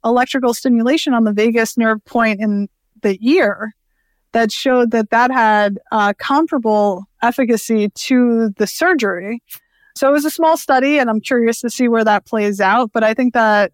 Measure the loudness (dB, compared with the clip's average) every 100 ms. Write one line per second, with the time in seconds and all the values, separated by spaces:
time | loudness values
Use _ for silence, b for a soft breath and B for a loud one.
0 | 0 0 0 -2 -2 -2 0 0 0 0
1 | 0 0 0 0 0 0 -2 0 0 -2
2 | -4 -2 -2 -2 -2 -4 -6 _ _ _
3 | -4 -2 0 2 2 -2 -10 -14 _ _
4 | _ _ _ -2 0 -2 0 2 2 0
5 | 0 2 2 2 2 2 0 -2 -4 -2
6 | 0 -2 -2 0 0 -2 0 0 0 -2
7 | -10 -6 -4 0 0 -2 0 -2 -2 -4
8 | 0 2 2 2 -2 -2 -4 -2 0 0
9 | -2 -4 -8 -12 -14 B B B B -2
10 | 0 2 0 0 0 0 0 0 2 0
11 | 0 -2 -2 0 0 -2 -6 -2 0 2
12 | 2 0 -2 -4 -2 0 0 2 0 0
13 | 0 0 0 2 2 2 0